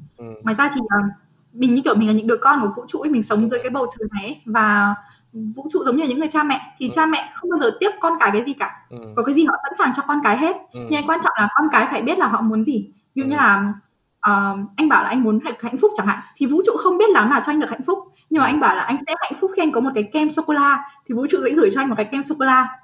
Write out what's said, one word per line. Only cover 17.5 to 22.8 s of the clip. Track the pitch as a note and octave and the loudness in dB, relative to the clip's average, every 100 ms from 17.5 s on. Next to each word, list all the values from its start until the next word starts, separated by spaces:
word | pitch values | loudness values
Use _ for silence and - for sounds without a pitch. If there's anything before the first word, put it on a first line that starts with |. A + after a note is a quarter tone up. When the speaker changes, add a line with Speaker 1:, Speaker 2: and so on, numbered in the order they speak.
Speaker 2:
anh | D4+ | 0
được | C4 | -2
hạnh | A#3 C4 | -4 -4
phúc. | F#4+ - _ _ | -4 -6 _ _
Nhưng | D#4 | 0
mà | C4 | 2
Speaker 1:
Ừ. | |
Speaker 2:
anh | D4+ | 2
bảo | - F#4 | 2 0
là | |
anh | - C4+ - | -2 -4 -4
sẽ | E4 | -6
hạnh | - D4 | -6 -4
phúc | F#4+ F#4 | -2 0
khi | |
anh | D#4 | 0
có | A3+ | 0
một | C4 A3+ | 0 -2
cái | |
kem | G#3 D4+ D4+ | -2 0 0
sô-cô-la, | D#4+ D#4 D4 C#4 C#4 - - - | -2 0 2 4 2 -2 -18 -8
thì | A#3 | -4
vũ | C#4 | 0
trụ | F#4 B3+ | 0 2
sẽ | D4+ | 4
gửi | G#3 | 4
cho | C4+ | 4
anh | C4+ | -2
một | A3 | -2
cái | G#3+ | -2
kem | C4+ | -4
sô-cô-la. | C#4 D4+ C4+ B3+ B3 - | -4 0 4 4 2 -6